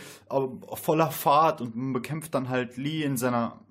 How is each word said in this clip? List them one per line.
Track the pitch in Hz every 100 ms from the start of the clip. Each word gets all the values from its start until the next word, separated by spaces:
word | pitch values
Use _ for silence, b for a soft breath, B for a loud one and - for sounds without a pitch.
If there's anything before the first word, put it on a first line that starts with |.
| B B _
äh, | 139 131 120 -
voller | - - 151 160
Fahrt | - 160 143 160 156
und | 117 113
man | 131
bekämpft | 127 - 151 -
dann | 139 127
halt | 127 120 -
Lee | 139 156
in | 147 131
seiner, | 123 120 117 - _